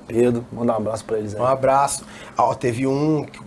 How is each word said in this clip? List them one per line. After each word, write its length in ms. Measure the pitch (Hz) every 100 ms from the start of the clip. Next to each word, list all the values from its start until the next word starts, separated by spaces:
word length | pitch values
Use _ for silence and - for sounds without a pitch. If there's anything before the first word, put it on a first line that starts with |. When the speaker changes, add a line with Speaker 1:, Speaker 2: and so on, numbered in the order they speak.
| -
Speaker 1:
Pedro, 380 | 117 123 117 120
manda 200 | 117 117
um 20 | 110
abraço 260 | 104 110
pra 140 | - 110
eles 180 | 107 104
aí. 60 |
Speaker 2:
Um 40 | 123
abraço. 580 | 131 131 135 139 - - - - -
Ó, 160 | 247
teve 320 | - 123 117 135
um, 380 | 135 151 151 117 -